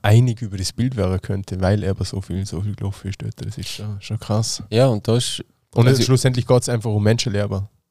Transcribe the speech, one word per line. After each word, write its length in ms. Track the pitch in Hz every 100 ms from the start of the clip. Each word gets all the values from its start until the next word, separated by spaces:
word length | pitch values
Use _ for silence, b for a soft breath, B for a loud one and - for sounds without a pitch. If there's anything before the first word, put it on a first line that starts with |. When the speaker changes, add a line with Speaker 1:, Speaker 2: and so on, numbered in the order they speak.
Speaker 1:
einig 400 | 101 110 123 110
über 160 | 107 95
das 140 | 92
Bild 220 | - 123 127
werden 260 | 92 92
könnte, 380 | - 98 95 92
weil 220 | 92 104
eben 200 | 95 95 92
so 160 | 98
viel, 240 | - 90 98
so 160 | 80
viel 140 | 104 98
gelaufen 340 | 101 - 98
ist 120 | 101
dort. 240 | 113 - 104
Das 120 | 107
ist 100 | -
schon, 280 | - 104 98
schon 180 | - 107
krass. 440 | - 107 110 - -
Speaker 2:
Ja, 180 | 110 131
und 200 | 107 -
da 100 | 117
ist 260 | - - - _ _ -
Speaker 1:
Und 120 | 120
Speaker 2:
also 140 | 131
Speaker 1:
schlussendlich 460 | 117 131 131 123 -
geht's 220 | 127 127
einfach 200 | 120 113
um 140 | 104
Menschenleben, 640 | 104 117 - 101 101 98 101 _ _